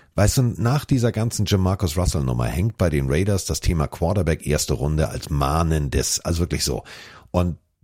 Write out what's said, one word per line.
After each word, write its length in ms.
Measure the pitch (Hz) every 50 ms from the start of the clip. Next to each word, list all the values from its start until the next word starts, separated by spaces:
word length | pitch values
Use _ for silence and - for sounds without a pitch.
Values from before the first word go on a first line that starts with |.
| - _ _
weißt 220 | 92 104 104 - 135
du, 20 |
nach 420 | 123 120 - - 113 117 139 143 -
dieser 280 | - 139 123 117 117
ganzen 340 | - 107 113 117 - - 101
Jamarcus 500 | - 104 95 92 92 98 - 95 78 76
Russell-Nummer 520 | 92 87 - - 78 67 64 60 60 60
hängt 280 | 55 60 82 98 117 - -
bei 100 | 95 85
den 180 | 78 69 69
Raiders 380 | 65 71 85 98 104 98 92 -
das 140 | - 82 -
Thema 260 | - - 87 80 71
Quarterback 600 | - - - 85 82 101 92 82 80 78 - -
erste 260 | 73 73 73 - - 71
Runde 360 | 57 69 73 78 78 76 -
als 200 | - 65 - -
mahnendes, 920 | 71 71 69 67 76 82 85 80 80 76 73 65 - 67 - - - -
also 180 | - 82 85 82
wirklich 240 | 87 - 71 69 -
so. 200 | 73 64 - - - - - - - - - - -
Und 300 | - 90 90 87 76 - _ _ _ _